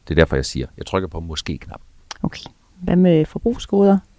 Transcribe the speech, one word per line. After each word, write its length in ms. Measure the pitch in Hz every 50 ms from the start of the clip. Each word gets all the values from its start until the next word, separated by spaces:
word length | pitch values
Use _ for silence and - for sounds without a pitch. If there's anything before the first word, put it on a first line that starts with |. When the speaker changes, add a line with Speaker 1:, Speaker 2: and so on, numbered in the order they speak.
| _ -
Speaker 1:
Det 60 | 80
er 60 | 76
derfor, 160 | 80 - -
jeg 80 | 67 65
siger, 220 | - - 65 64 - -
jeg 100 | - -
trykker 220 | - - 95 92 87
på 120 | - 82
måske-knappen. 640 | 82 85 78 - - - 76 - - - - - - _ _ - _ _ - - -
Speaker 2:
Okay. 220 | - - - - - _ _ _ _ _ -
Hvad 160 | 180 180 175
med 280 | 180 185 180 170 156 156
forbrugsgoder? 760 | - - - - 233 240 - - - - 196 202 196 196 196 - _ _